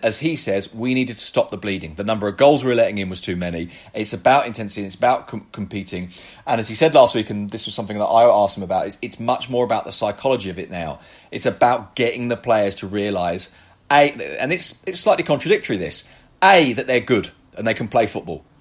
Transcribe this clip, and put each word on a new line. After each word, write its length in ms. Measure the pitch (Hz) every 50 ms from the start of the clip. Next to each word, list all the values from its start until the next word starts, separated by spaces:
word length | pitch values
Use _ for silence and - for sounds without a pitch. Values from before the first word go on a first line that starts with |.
| -
as 160 | 113 107 -
he 140 | 139 165 160
says, 380 | - - - 98 98 98 - -
we 220 | 110 117 127 127
needed 240 | 127 127 123 113 -
to 60 | -
stop 260 | - - 123 113 -
the 80 | - 95
bleeding. 360 | 107 104 98 92 - 80 78
The 100 | - 101
number 220 | 107 110 107 101
of 120 | 104 98 -
goals 260 | 135 143 151 131 123
we 60 | 131
were 40 | 123
letting 220 | 117 113 95 104
in 140 | 101 95 92
was 100 | 92 90
too 160 | - - 92
many. 320 | 90 87 87 85 85 85 87 - - - - -
It's 220 | 110 107 - -
about 320 | 92 - 127 135 143 -
intensity. 400 | 120 104 - 110 101 - 107 98
It's 80 | 95 -
about 340 | - 123 123 120 - - -
com-, 180 | - 110 - _ -
competing. 560 | - 101 90 - 101 95 - - 90 90 90 - - - - - - -
And 120 | 156 127 113
as 100 | 107 110
he 60 | 113
said 200 | - 160 160 151
last 200 | 147 123 113 -
week, 140 | 117 110 -
and 220 | 113 104 104 101
this 160 | 107 110 -
was 80 | - -
something 240 | - 110 98 104 104
that 60 | 104
I 160 | - 101 113 120
asked 320 | 120 101 104 101 98 -
him 60 | 101 98
about, 240 | 87 95 90 76
is 100 | 98 - - -
it's 180 | 120 - -
much 300 | 117 117 127 - - 120
more 120 | 127 123 123
about 220 | 120 113 104 -
the 80 | - 113
psychology 560 | - 113 104 101 - - 139 131 117 98 95
of 100 | 87 98
it 120 | 82 -
now. 300 | 92 87 82 78 67 - - - - - _ _
It's 140 | - - -
about 500 | 127 104 - - 120 127 117 101 98 -
getting 320 | - 123 117 - 120 120 120
the 80 | 120 113
players 380 | - 120 113 107 104 98 95
to 100 | - -
realise, 680 | 95 98 104 101 104 101 92 87 87 87 92 - - - - _ _ _ _ _ -
A, 200 | 143 147 147 143 - - 82 69 71 -
and 140 | - 139 175
it's, 240 | 180 - - - - _
it's 120 | 190 185 -
slightly 240 | - 214 185 - -
contradictory, 520 | - - 131 - 160 214 196 - - 117
this, 280 | 95 85 76 - - - - - _ _ _ _ _ -
A, 300 | 190 196 180 156 131 117
that 140 | 117 123
they're 120 | 127 127 123
good 280 | 120 - 127 104 92 - - _ _ _ _ 90
and 80 | 107
they 80 | 113 110
can 140 | - 120 104
play 180 | - 120 113
football, 360 | 104 - 92 - 87 80 76 - _ _ _